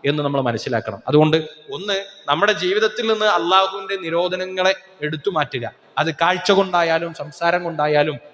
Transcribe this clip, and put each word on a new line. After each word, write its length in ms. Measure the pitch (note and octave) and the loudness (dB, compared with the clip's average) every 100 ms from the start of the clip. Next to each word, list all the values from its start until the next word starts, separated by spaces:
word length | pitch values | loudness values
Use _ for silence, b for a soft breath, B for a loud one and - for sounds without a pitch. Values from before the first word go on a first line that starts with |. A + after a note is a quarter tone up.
| C#3 | -2
എന്ന് 180 | D3+ | 0
നമ്മൾ 180 | C#3+ C#3+ | 0 0
മനസ്സിലാക്കണം. 600 | B2+ A2+ - A#2 G#2+ G2+ - | 0 -2 -2 -4 -4 -8 2
അതുകൊണ്ട് 300 | D3 D#3 D#3+ D#3 - - | 4 6 2 -2 -14 -14
ഒന്ന്, 340 | C#3+ G#3 G3 G3 - - | -10 -6 -6 -6 -10 -2
നമ്മുടെ 260 | D3+ G#3 | 0 2
ജീവിതത്തിൽ 540 | F#3 F3+ G3+ G#3+ A3 A3 | 2 0 0 0 0 -2
നിന്ന് 180 | G#3+ G#3+ | 0 2
അള്ളാഹുവിന്റെ 720 | F3 E3+ F#3+ F#3+ G3+ G3 G3 | 2 2 2 2 -2 -8 -6
നിരോധനങ്ങളെ 800 | E3+ E3+ F3+ F3+ F#3 F#3 F#3 F#3+ - - | -4 -2 -2 -4 -6 0 0 0 -6 -8
എടുത്തു 280 | D3+ D#3 G3+ | -6 -4 -2
മാറ്റുക. 420 | E3+ C#3+ C3 A2+ - _ - | -2 -2 -4 -8 -12 _ -4
അത് 180 | E3 D3+ | -2 0
കാഴ്ച 360 | E3+ F#3 - | 0 2 2
കൊണ്ടായാലും, 640 | G3 F#3+ F3+ E3 E3 E3+ | 2 4 2 2 0 -2
സംസാരം 500 | D#3+ D3 - E3+ F3 | -10 -12 -4 0 0
കൊണ്ടായാലും, 540 | F3 D#3 D3+ D3 D3+ C#3 - | -2 -2 2 2 2 -2 -12